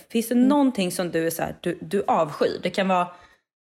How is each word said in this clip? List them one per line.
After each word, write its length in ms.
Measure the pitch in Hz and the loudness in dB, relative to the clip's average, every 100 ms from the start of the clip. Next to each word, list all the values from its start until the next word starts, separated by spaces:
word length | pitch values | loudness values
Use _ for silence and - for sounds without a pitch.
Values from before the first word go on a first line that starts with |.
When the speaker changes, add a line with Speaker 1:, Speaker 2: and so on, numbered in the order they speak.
| - | -4
Speaker 1:
Finns 180 | 233 226 | -4 0
det 60 | |
Speaker 2:
Mm. 140 | 240 254 | 4 4
Speaker 1:
någonting 440 | 294 269 240 180 | 4 2 0 -2
som 180 | 180 180 | -2 -2
du 160 | 165 165 | -2 -2
är 40 | |
så 120 | 165 | -2
här, 140 | - - | -6 -6
du, 180 | 180 - | -6 -6
du 220 | 165 196 - | -4 -4 0
avskyr? 540 | 202 156 147 - - | 0 0 0 -2 -2
Det 80 | 180 | -4
kan 180 | 190 190 | -2 0
vara, 200 | 180 180 - - _ _ _ _ | 0 0 -6 -20 _ _ _ _